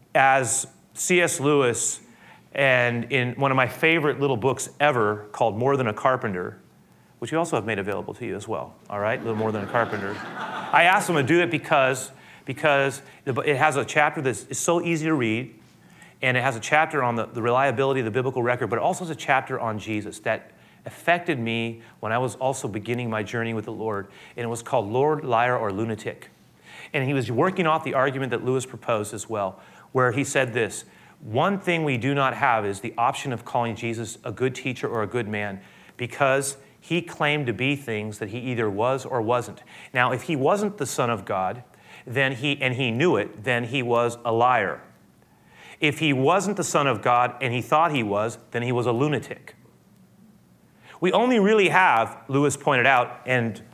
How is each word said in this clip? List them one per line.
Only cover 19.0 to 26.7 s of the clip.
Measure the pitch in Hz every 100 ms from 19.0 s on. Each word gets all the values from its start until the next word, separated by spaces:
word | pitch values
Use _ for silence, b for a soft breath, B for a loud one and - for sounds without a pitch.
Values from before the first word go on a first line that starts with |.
has | 180
a | 156
chapter | - 135 135 131
on | 113 107
Jesus | 101 107 98 95
that | 120 110 - - b b -
affected | - - 175 175 139
me | 113 117 113 113 B B
when | 107
I | 117
was | 127 -
also | 131 127 131
beginning | 107 104 123 120
my | 110
journey | 101 120 113 113
with | 107
the |
Lord, | 101 110 101 98 B B B
and |
it | 117
was | 117
called | - 131 101
Lord, | 120 147 151 139
Liar, | 113 123 123
or | 110
Lunatic. | 98 113 107 117 - - _ _ _ B